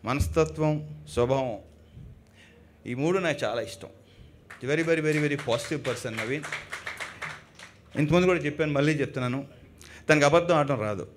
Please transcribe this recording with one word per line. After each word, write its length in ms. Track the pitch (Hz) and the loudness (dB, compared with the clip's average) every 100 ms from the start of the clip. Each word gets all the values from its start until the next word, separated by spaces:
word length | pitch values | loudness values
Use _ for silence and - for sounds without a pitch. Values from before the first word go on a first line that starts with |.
మనస్తత్వం, 1000 | 107 139 - 165 156 156 156 151 - - - | -2 -2 0 2 0 2 0 0 -4 -16 -6
స్వభావం, 460 | - 123 135 127 101 - - - - - - - - - - - - - | -2 2 2 0 -6 -14 -20 -20 -20 -20 -20 -20 -20 -20 -20 -20 -16 -8
ఈ 80 | |
మూడు 240 | 123 151 190 | -2 0 2
నాకు 260 | 170 143 | 0 -2
చాలా 160 | 113 117 | -2 -2
ఇష్టం. 280 | - - - - - - - - - - | -6 -10 -16 -18 -20 -20 -20 -20 -20 -10
Very, 120 | 123 156 | -2 0
very, 240 | 165 160 | 2 2
very, 260 | 151 151 147 | 2 2 0
very 100 | 143 | 0
positive 520 | - 117 - 151 127 | 0 -2 -2 -4 -4
person 320 | 117 123 110 | -6 -6 -6
నవీన్. 240 | 110 147 147 - - - - - - - - - - - - - - - | -4 -6 -6 -10 -12 -12 -12 -10 -12 -12 -12 -14 -18 -20 -20 -20 -10 -2
ఇంతకుముందు 300 | 147 170 180 | 4 4 4
కూడా 120 | 175 | 2
చెప్పాను, 340 | 147 147 156 | 0 -2 0
మళ్ళీ 200 | 143 147 | 2 2
చెప్తున్నాను, 540 | 147 127 131 123 131 139 - - - - - - | 2 -2 -2 -2 -4 -6 -16 -20 -20 -20 -14 4
తనకు 160 | 151 | 6
అబద్ధం 320 | 143 165 170 160 | 8 6 4 2
ఆడటం 240 | 143 131 | 2 0
రాదు 280 | 107 101 - | -2 -4 -8